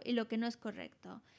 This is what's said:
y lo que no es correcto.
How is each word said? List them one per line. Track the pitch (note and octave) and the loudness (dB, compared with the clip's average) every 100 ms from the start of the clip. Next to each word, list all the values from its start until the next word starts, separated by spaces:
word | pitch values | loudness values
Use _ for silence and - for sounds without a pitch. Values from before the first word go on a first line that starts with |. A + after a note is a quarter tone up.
y | - | 2
lo | A#3+ A3 | 2 4
que | A3+ | 2
no | A#3 | 0
es | A#3 | -2
correcto. | A3 G#3 - - F#3 F#3+ - | -6 -6 -10 -12 -14 -14 -14